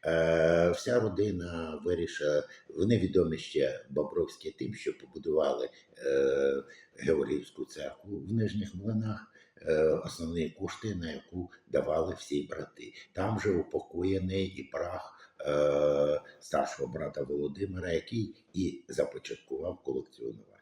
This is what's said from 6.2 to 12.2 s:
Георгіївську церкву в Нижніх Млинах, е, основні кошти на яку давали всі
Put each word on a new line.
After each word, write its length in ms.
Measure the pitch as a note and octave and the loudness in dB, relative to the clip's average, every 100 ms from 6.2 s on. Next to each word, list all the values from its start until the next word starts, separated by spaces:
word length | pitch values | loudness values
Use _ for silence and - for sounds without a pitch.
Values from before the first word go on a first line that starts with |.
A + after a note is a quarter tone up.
| C2+ C#2 C#2 C#2 - - - - | 2 4 2 0 -6 -20 -20 -6
Георгіївську 680 | C2 D#2 C2 C#2+ - - C2+ | 2 2 2 -2 -6 -12 -12
церкву 540 | D2 C#2+ - G2+ G2+ | -8 -10 -10 -12 -10
в 140 | F#2+ | -4
Нижніх 420 | A2+ G#2+ G#2+ F#2 F#2 | 0 0 0 -4 -6
Млинах, 580 | G2+ A2 A2 G#2 - - _ - | -2 -2 -2 -6 -10 -20 _ -10
е, 220 | D2+ D#2 | 0 4
основні 680 | D#2 D2+ - - E2 E2+ D#2 | 4 2 -2 -8 -4 -2 -4
кошти 460 | - F#2 - A2 F#2 | -4 -8 -6 -6 -6
на 160 | E2 | -6
яку 400 | D#2 - F2+ F2 - _ | -10 -10 -8 -8 -12 _
давали 480 | - C#2+ D#2 E2 | 0 2 0 0
всі 220 | - | -4